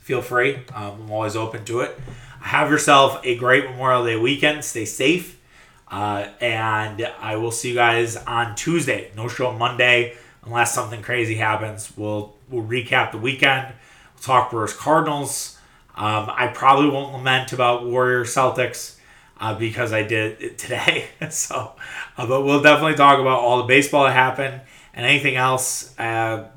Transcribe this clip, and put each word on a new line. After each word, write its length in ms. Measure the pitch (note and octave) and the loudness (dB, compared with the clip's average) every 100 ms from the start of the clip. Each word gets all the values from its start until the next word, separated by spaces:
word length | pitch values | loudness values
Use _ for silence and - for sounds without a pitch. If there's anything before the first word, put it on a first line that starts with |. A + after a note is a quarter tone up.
feel 200 | - B2+ | -6 -6
free. 340 | - B2 C3 C3+ - | -2 0 0 -2 -10
Um, 280 | G#2+ G#2 G#2+ | -12 -12 -12
I'm 100 | G#2+ | -8
always 240 | G#2+ G#2+ A2 | -4 -4 -4
open 300 | A2+ A#2+ A2 | -6 -8 -6
to 160 | A#2+ | -4
it. 180 | C#3+ - - - - - | -4 -8 -14 -16 -18 -16
Have 300 | - C#3+ C#3 | -2 0 4
yourself 480 | D3+ D3+ C#3 C3+ - B2+ | 2 6 6 6 2 -2
a 100 | A#2+ | 0
great 300 | B2 C3+ C3+ | 2 2 2
Memorial 400 | B2 C3 B2 A#2+ | -2 2 2 2
Day 100 | A2+ | 0
weekend. 480 | B2 C#3+ D3+ D3+ | 0 2 0 0
Stay 220 | - A#2+ G#2+ | -6 -8 -8
safe. 520 | - C3+ F3+ - - _ - - _ - | 0 0 0 -4 -18 _ -20 -20 _ -14
Uh, 380 | G#2 G#2 G2+ G2+ - | -6 -4 -4 -8 -6
and 680 | A#2+ A2 A2 G#2+ G#2+ G2+ A#2 - | -4 -2 -2 -2 -4 -6 -8 -8
I 160 | A2 G#2+ | -6 -4
will 160 | A2+ | -4
see 180 | A2+ B2 | -4 -2
you 60 | A#2+ | 2
guys 420 | A#2 A#2 A#2 G2 | 4 4 0 -4
on 380 | - A#2 A2+ G#2 | -4 -2 -2 -4
Tuesday. 560 | - E3+ C3 G#2 - G#2 | -2 0 0 -4 -6 -10
No 120 | A#2 | -8
show 240 | - B2+ | -4 -4
Monday 680 | A2+ A#2+ A#2+ B2 A#2+ A#2+ - - _ | 0 -2 2 4 4 2 -6 -20 _
unless 300 | A#2 A#2 A#2+ | -4 0 0
something 280 | - A2 A2+ | -2 -6 -8
crazy 340 | G#2+ B2 A2+ A2 | -6 -2 -2 -2
happens. 560 | G#2+ G#2+ A2 G#2 - - | -2 -2 -4 -10 -14 -10
We'll, 400 | G#2+ G#2+ G#2 - - | -6 -6 -8 -16 -10
we'll 140 | B2 | -8
recap 480 | G#2+ B2+ A#2 C3 A2+ | -4 -4 0 0 0
the 60 | A2+ | -4
weekend. 500 | B2 C3+ C#3 C3 B2 - - - - _ | -4 0 2 2 -4 -14 -20 -20 -20 _
We'll 80 | |
talk 280 | C3 B2 B2 | 0 2 2
Brewers 220 | A#2 G#2 | -2 -6
Cardinals. 840 | - C#3+ D#3 D3+ C#3+ C#3 - - - _ _ _ - | -4 0 2 2 -4 -6 -8 -10 -16 _ _ _ -6
Um, 360 | G#2+ G#2+ A2 | -2 -2 -4
I 140 | - B2 | -4 -4
probably 420 | - C3 C#3 D3 | 2 4 6 4
won't 240 | C3+ C3 | 0 -4
lament 400 | C3 C3 C3 B2 | -4 0 0 0
about 320 | B2+ B2 B2 A#2+ | 0 2 2 0
Warriors 480 | B2 B2+ B2 A#2 | 0 2 2 0
Celtics, 640 | D3 B2+ C3 A#2+ - - - _ - _ - | 2 2 2 -2 -6 -14 -18 _ -20 _ -10
uh, 160 | A2 G2+ | -8 -4
because 380 | A2+ A#2 A#2 | -6 -4 -2
I 100 | A2 | -2
did 380 | G#2+ A2+ A2 - | -2 -2 -2 -6
it 160 | A#2 - | -10 -10
today. 500 | - - - - - - | -8 -2 0 -2 -6 -10
<laughs> 100 | D#3+ | -8
So, 440 | - - C3+ A2+ - - - - - | -6 -6 -6 -8 -14 -16 -14 -14 -8
uh, 80 | A#2+ | -2
but 180 | C#3 | 0
we'll 180 | C#3 C#3+ | 4 6
definitely 340 | D3 D3 D#3 C#3+ | 8 6 4 6
talk 240 | C#3+ C3+ | 8 8
about 200 | C3 B2+ | 4 2
all 180 | A#2+ B2 | 4 2
the 60 | |
baseball 420 | A2+ C3+ C#3 D3 C3+ | 4 4 6 4 4
that 80 | |
happened 480 | B2+ C3 C3+ C3+ C3 - - - | 4 2 0 -6 -8 -18 -20 -18
and 120 | - B2 | -4 2
anything 300 | C#3+ C#3 C3 | 2 2 2
else. 640 | C3 C3 - - - - | 2 0 -2 -6 -10 -8
Uh, 480 | A#2 A2+ A2+ F#2 - | -4 -2 -2 -4 -10